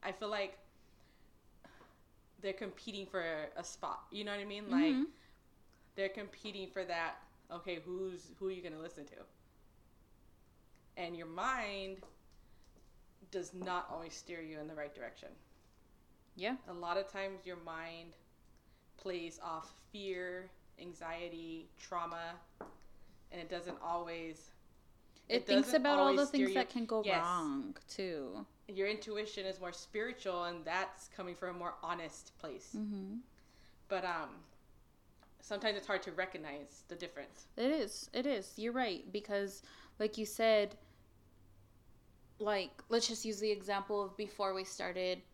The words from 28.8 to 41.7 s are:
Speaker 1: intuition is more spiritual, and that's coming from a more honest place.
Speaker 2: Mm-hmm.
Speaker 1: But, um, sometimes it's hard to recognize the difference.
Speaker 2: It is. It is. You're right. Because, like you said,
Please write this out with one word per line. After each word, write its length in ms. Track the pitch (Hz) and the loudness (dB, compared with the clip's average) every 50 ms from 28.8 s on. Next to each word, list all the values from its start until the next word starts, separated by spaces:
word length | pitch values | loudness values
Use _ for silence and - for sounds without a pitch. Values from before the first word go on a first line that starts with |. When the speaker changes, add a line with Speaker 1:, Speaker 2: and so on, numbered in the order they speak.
| 196 202 | 2 2
Speaker 1:
intuition 580 | 214 214 208 - 214 208 214 208 - - 190 | 2 0 -2 -4 -2 -2 -2 -2 -4 -4 -4
is 140 | 190 190 185 | -4 -4 -4
more 120 | 185 175 175 | -6 -6 -6
spiritual, 720 | - - - - 214 214 240 247 - - 196 180 175 175 | -8 -12 -4 -2 -2 0 0 -2 -4 -2 0 0 2 0
and 200 | 175 175 170 160 | 0 -2 -4 -2
that's 440 | 160 165 185 190 175 - - - - | 0 2 2 2 0 -4 -10 -16 -16
coming 260 | - - 190 180 175 | -8 -6 -6 -6 -4
from 220 | 170 - 180 180 | -4 -4 -4 -4
a 20 | 175 | -2
more 160 | 175 175 - - - | -4 -4 -4 -4 -2
honest 540 | 165 175 170 165 156 - - - - - - | -2 -2 -2 -2 -6 -8 -12 -16 -18 -16 -10
place. 320 | - 160 131 98 - - - | -10 -8 -8 -8 -10 -8 -4
Speaker 2:
Mm-hmm. 400 | 214 214 208 208 196 190 190 202 233 247 - - - - - - - - - - - - - | -2 -2 -2 -2 -4 -4 -6 -6 -8 -10 -10 -20 -20 -20 -20 -20 -20 -20 -20 -20 -20 -6 -2
Speaker 1:
But, 160 | 202 185 180 | -2 0 0
um, 260 | 180 170 165 151 - - - - - - - - - - - - - - - - - - - - - - - | 0 -2 -2 -2 -6 -8 -14 -18 -20 -20 -20 -20 -20 -20 -20 -20 -20 -20 -20 -20 -20 -20 -20 -20 -20 -20 -20
sometimes 360 | - - 214 202 208 220 208 | -8 -4 -4 2 2 2 2
it's 100 | 202 190 | 2 0
hard 160 | - 202 185 - | 2 0 2 2
to 80 | 196 170 | 0 0
recognize 720 | 165 185 185 - 175 156 156 139 143 143 - - - - - | 0 0 0 -2 -6 -6 -6 -6 -8 -8 -10 -14 -20 -12 -12
the 60 | 180 | -8
difference. 500 | 170 175 160 - 143 143 - - - - - - | -6 -6 -8 -6 -10 -12 -12 -12 -20 -20 -14 -4
Speaker 2:
It 140 | - 226 262 | 2 4 4
is. 400 | 302 320 254 214 - - - - - | 6 4 2 0 -2 -6 -8 -2 0
It 140 | - 254 | 0 2
is. 260 | 285 277 214 190 - - | 4 2 2 0 -4 -6
You're 160 | - 214 233 240 | -2 -2 0 2
right. 380 | 262 254 226 185 - - - 185 | 2 2 2 2 -2 -4 -4 -4
Because, 500 | 208 208 - 208 202 202 196 190 - - - - - - - - - | -4 -2 2 2 2 2 2 -2 -8 -16 -18 -20 -20 -20 -20 -4 0
like 200 | 214 214 214 - | 2 2 2 2
you 80 | 220 | -2
said, 500 | 214 - - 226 226 220 214 208 202 - - - - - - - - - - - - - - - - - - - - | -2 4 6 8 10 10 10 8 6 2 -8 -18 -20 -20 -20 -20 -20 -20 -20 -20 -20 -20 -20 -20 -20 -20 -20 -20 -20